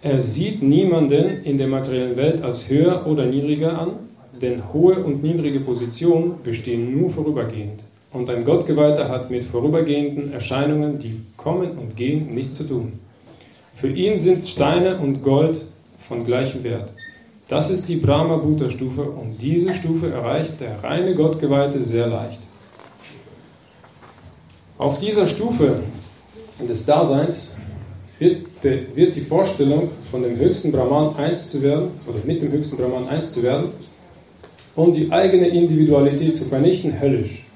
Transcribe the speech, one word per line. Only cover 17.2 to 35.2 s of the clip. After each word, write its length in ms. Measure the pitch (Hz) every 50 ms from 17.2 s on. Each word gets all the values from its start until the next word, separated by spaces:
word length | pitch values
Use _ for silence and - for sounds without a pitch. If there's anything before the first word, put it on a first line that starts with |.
| - - _ - _ _
Das 220 | 131 151 156 -
ist 180 | 190 165 151 -
die 80 | 170
Brahma-Bhuta-Stufe 1040 | 139 - - 143 151 165 165 165 156 - 147 151 151 139 120 - - 131 127 127 131 143
und 400 | 143 143 - 113 113 - - 110
diese 320 | 139 160 175 175 190 180
Stufe 360 | - - 160 165 165 160 -
erreicht 500 | - 127 - 117 127 156 160 - - -
der 240 | 135 113 107 101 -
reine 300 | 123 147 165 180 185 180
Gottgeweihte 680 | 147 156 156 156 - - 139 139 139 139 143 139 135 120
sehr 240 | 113 110 117 120
leicht. 340 | 117 107 - - - - - - - - - - - - - - - - - - - - - - - - - - - - - _ _ _ _ - - - - - - - - - - - - - - - - - - - -
Auf 220 | 135 139 139 -
dieser 260 | 190 208 214 208 190
Stufe 540 | - - - 214 240 - - 156 131 - - 92 98 - - - - - - - _ - - - - - 127 131
des 200 | 117 117 110 -
Daseins 680 | 143 147 156 - - 139 139 156 - 170 - - - - - - - - - - - - - - - - -
wird, 280 | - 180 - - - - - - -
de-, 220 | 139 127 123 123 - -
wird 200 | 135 175 - -
die 60 | 143
Vorstellung, 680 | - - 156 175 190 - - - 143 135 147 156 175 - - - - -
von 120 | - 123 123
dem 160 | 123 117 117
höchsten 340 | 139 180 - - - 160 135
Brahman 440 | 131 123 123 139 151 151 151 151
eins 340 | - 143 - - - - -
zu 100 | - 143
werden, 300 | 135 139 147 151 175 180 - - -
oder 140 | 127 117 110 98
mit 160 | 135 160 -
dem 100 | 147 135
höchsten 280 | 135 151 143 - - 123
Brahman 300 | 123 123 127 127 127 131
eins 260 | 143 160 160 - -
zu 80 | 175 -
werden, 240 | 127 143 131 - - - - - - - - - - - - - _ _ - - - - - - - _
um 200 | - 160 175 160
die 180 | 156 156 - -
eigene 360 | 170